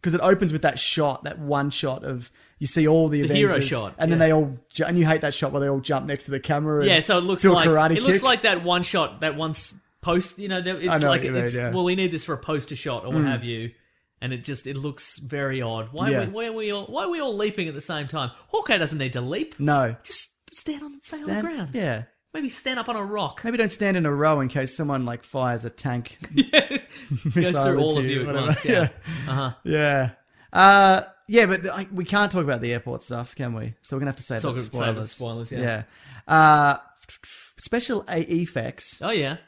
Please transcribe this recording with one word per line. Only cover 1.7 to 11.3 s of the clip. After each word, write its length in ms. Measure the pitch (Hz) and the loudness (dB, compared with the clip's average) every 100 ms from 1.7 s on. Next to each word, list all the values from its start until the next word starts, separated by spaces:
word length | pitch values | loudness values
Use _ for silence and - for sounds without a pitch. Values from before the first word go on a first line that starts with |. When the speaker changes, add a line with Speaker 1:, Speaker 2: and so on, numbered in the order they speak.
Speaker 1:
shot 340 | - 147 131 | -4 -6 -6
of, 260 | 135 127 120 _ _ _ | -8 -10 -12 _ _ _
you 80 | 143 | 0
see 200 | - 151 | 4 6
all 220 | 160 160 | 6 4
the 140 | 147 | 2
Speaker 2:
The 120 | 143 | 2
hero 160 | 143 135 | 4 4
Speaker 1:
Avengers, 160 | 139 135 | 4 0
Speaker 2:
shot, 260 | 131 104 - | -2 -4 -2
Speaker 1:
and 140 | 160 | 0
then 60 | 165 | 4
Speaker 2:
yeah. 60 | 160 | 6
Speaker 1:
they 60 | |
all 200 | 156 143 127 _ | 4 2 -4 _
ju-, 140 | - | -4
and 140 | 156 175 | 0 2
you 80 | 160 | 4
hate 160 | 160 | 2
that 100 | 151 | 0
shot 200 | - 139 | -2 -2
where 80 | 139 | 0
they 80 | 139 | 0
all 120 | 139 | -2
jump 260 | 131 139 139 | -2 -4 -2
next 180 | 143 | -8
to 60 | - | -6
the 60 | 135 | -6
camera 400 | - 147 151 151 | -2 -2 0 2
and 80 | 147 | 4
Speaker 2:
Yeah, 120 | 170 | 4
so 160 | 151 180 | 4 2
it 60 | |
looks 180 | 180 185 | 2 4
Speaker 1:
do 100 | 196 | 6
a 20 | |
Speaker 2:
like, 140 | 170 160 | 6 6
Speaker 1:
karate 280 | 156 160 170 | 6 6 4
Speaker 2:
it 60 | |
looks 160 | 262 196 | 4 4
Speaker 1:
kick. 60 | |
Speaker 2:
like 180 | 262 240 | 4 2
that 200 | 226 180 | 2 0
one 200 | 175 175 | 0 0
shot, 380 | 175 185 151 - | 0 0 -2 -2
that 140 | 156 151 | -4 -2
one 140 | 160 | -2
s-, 300 | 151 - - _ _ | 0 0 -4 _ _
post, 360 | 175 175 180 - | -2 0 0 -4
you 100 | 202 | -6
know, 120 | 185 | -4
that, 160 | 180 180 | -4 -4
it's 120 | 180 | 0
Speaker 1:
I 80 | 160 | 2
know 100 | 147 | 4
Speaker 2:
like, 100 | 131 | 2
Speaker 1:
what 40 | |
you 40 | 131 | 0